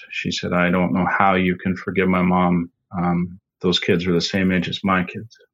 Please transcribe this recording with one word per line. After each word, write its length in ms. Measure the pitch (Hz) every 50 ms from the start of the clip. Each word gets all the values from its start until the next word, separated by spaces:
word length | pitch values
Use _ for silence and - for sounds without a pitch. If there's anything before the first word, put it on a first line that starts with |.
| - -
she 200 | - - - 92
said, 220 | 85 - - 90 90
"I 160 | 90 87 90
don't 240 | 90 92 90 85 87
know 120 | 92 90
how 300 | 90 - - 98 98 92
you 220 | 92 92 90 90
can 180 | - - 95 90
forgive 320 | - - 101 90 95 92
my 140 | 92 92 90
mom. 500 | 92 90 90 92 90 87 90 87 87 - _ _ _ - 95
Um, 420 | 87 87 90 87 87 87 87 90 - _ _ _ -
those 200 | - 90 87 -
kids 240 | - - 95 85 87
were 60 | 92 85
the 80 | 82
same 300 | - - - 95 92 92
age 180 | 92 90 85 85
as 100 | - -
my 220 | - 95 95 92 90
kids. 340 | - - 101 110 - - - _ _